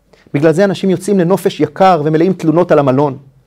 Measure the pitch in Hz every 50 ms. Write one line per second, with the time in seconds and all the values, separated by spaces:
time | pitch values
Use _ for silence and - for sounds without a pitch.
0 | _ _ _ _ _ _ - 143 147 160 151 170 202 196 175 - - 190 180 180
1 | - 208 202 190 170 170 196 185 - 196 - - 151 147 - - 190 190 180 156
2 | 139 156 156 156 170 190 180 180 - 160 151 170 175 175 165 151 143 135 127 135
3 | 147 143 131 131 - - _ _ _